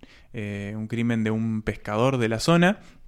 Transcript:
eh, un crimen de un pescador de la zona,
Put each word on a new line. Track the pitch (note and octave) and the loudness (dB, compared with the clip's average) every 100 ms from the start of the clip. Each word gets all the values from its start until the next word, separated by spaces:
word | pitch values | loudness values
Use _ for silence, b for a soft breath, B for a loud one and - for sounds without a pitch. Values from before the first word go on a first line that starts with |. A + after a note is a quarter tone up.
| b b b | b b b
eh, | A#2 G#2 G2+ G2+ G#2+ | -8 -6 -6 -6 -8
un | A2 | -6
crimen | A#2 A#2 A2+ | -2 0 0
de | A2 | 0
un | A2 A2+ A2 | 0 -2 -4
pescador | G#2+ G#2 - G#2+ C3 C3 | -4 -6 -4 2 2 2
de | A2 | 0
la | A2+ | 0
zona, | - E3+ F3 G#3+ b b | 2 4 4 0 b b